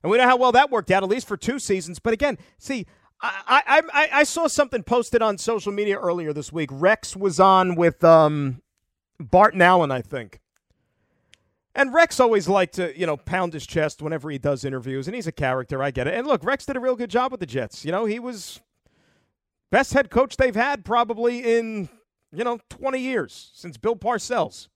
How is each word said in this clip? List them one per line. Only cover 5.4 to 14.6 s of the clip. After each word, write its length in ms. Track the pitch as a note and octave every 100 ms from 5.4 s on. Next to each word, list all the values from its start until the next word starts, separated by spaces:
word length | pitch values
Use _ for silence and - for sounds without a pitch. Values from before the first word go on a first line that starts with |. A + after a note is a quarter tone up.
| - A3+ G3+
media 260 | G3+ G#3 G3
earlier 340 | F3+ F3 D#3+
this 200 | D3 C#3+
week. 160 | D#3+ D3
Rex 460 | C3+ F3+ G#3+ - F#3+
was 240 | G3 D#3+
on 340 | F#3+ F#3 F#3
with, 300 | F3 E3+ -
um, 580 | E3+ E3 D3+ D3+ C#3+ B2 _ _ _ _ _ _
Barton 440 | C3+ F3+ G#3+ F#3+
Allen, 280 | F3 F#3 D3+
I 120 | C3
think. 380 | A2+ C3+ G#2+ - _ _ _ _ _ _ _ _ _ _ _ _ _ -
And 160 | C4+
Rex 280 | C#4+ E4 -
always 280 | B3 A3 D#3+
liked 260 | G3 F#3
to, 220 | - F3 C#3+
you 80 |
know, 120 | F3 D3
pound 360 | - F#3+ F3
his 140 | D#3+ -
chest 340 | E3 D3+ -
whenever 300 | D3+ D#3+ D3
he 80 | C#3
does 260 | C3+ C3+